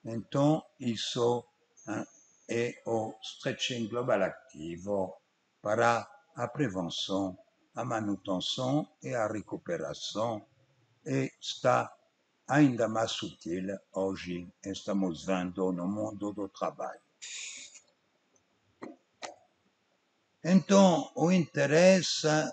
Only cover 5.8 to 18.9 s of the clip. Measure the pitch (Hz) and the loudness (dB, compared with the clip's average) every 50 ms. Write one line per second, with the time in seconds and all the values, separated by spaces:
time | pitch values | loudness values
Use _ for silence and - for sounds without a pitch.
5.8 | 117 117 117 113 101 - - - _ _ _ - 120 117 - 147 147 110 92 92 | 4 2 2 0 -2 -8 -20 -20 _ _ _ -8 -8 -8 -2 -4 -4 -2 -2 -4
6.8 | 85 80 - - - - 98 95 98 95 90 - - _ _ _ _ _ _ 120 | -4 -4 -6 -6 -6 -2 -2 -2 -2 -4 -6 -10 -20 _ _ _ _ _ _ -8
7.8 | 117 127 117 110 107 104 101 92 _ 101 95 90 90 - - - 127 127 139 151 | -6 -4 -4 -4 -2 -4 -4 -6 _ -4 -4 -2 -2 -4 -4 -4 -2 0 0 0
8.8 | - _ _ _ - 135 131 120 107 104 110 107 - - 104 87 _ - 85 80 | -2 _ _ _ -10 -6 -4 -2 -2 -2 -4 -6 -8 -8 -12 -10 _ -6 -6 -6
9.8 | - 71 73 - - - - 101 110 120 110 104 - _ _ _ _ _ _ _ | -6 -8 -8 -8 -10 -8 -4 -4 -4 -4 -4 -6 -10 _ _ _ _ _ _ _
10.8 | _ _ _ _ _ 160 135 135 131 131 _ _ - - - - - 127 123 123 | _ _ _ _ _ -4 -2 -2 -2 -4 _ _ -10 -10 -8 0 2 2 2 2
11.8 | 120 - - _ _ _ _ _ _ _ _ _ _ - 127 151 151 135 120 110 | 0 -2 -10 _ _ _ _ _ _ _ _ _ _ 0 4 6 6 6 4 2
12.8 | 117 110 110 113 113 - - - 110 87 - _ - - 87 92 95 98 98 95 | 0 0 0 -2 -2 -2 -4 -6 -8 -10 -10 _ -8 -6 -6 -4 -4 -6 -6 -8
13.8 | _ _ - 95 95 95 95 90 87 87 90 87 90 92 - _ - 98 95 - | _ _ -4 -2 -2 -2 -2 -4 -8 -8 -8 -8 -8 -12 -18 _ -10 -10 -10 -8
14.8 | - 104 101 98 95 90 82 71 76 85 95 90 90 90 87 95 92 92 92 87 | -6 -2 -2 0 0 -2 -4 -4 -4 -2 -2 -2 -2 -4 -2 -2 0 0 0 -2
15.8 | 87 95 101 107 107 110 104 98 101 104 98 104 101 95 _ - 95 82 73 - | -4 -4 -4 -4 -4 -6 -6 -6 -8 -8 -6 -6 -8 -10 _ -6 -6 -6 -4 -6
16.8 | - 64 - - _ _ _ _ - - - - - - - - - - - - | -10 -10 -10 -14 _ _ _ _ -16 -14 -12 -12 -12 -12 -14 -16 -16 -18 -20 -20
17.8 | _ _ _ _ _ _ _ _ _ _ _ _ _ _ _ _ _ _ _ _ | _ _ _ _ _ _ _ _ _ _ _ _ _ _ _ _ _ _ _ _
18.8 | - - | -18 -18